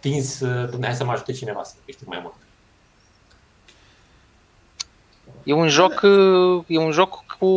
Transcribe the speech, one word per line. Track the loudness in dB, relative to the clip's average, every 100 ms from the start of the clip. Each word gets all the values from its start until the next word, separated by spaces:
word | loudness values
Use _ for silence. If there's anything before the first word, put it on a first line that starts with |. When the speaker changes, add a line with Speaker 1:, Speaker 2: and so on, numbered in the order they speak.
Speaker 1:
tinzi, | -2 -4 -6 -6
uh, | -6 -4 -6
"Dom'le, | -6
hai | -6
să | -6
mă | -6
ajute | -6 -8
cineva | -12 -10 -12
să | -14 -18
câștig | -20 -20 -16
mai | -14
mult." | -16 -20 _ _ _ _ _ _ _ _ _ _ _ _ _ _ _ _ _ _ _ _ _ _ _ _ -18 _ _ _ _ -16
Speaker 2:
E | -2
un | 0 2
joc, | 4 4 4
Speaker 3:
Da. | 4
Speaker 2:
uh, | 6 6 4 2 0 -2
e | -2
un | 0
joc | 0 0 -2 _ -4
cu, | 0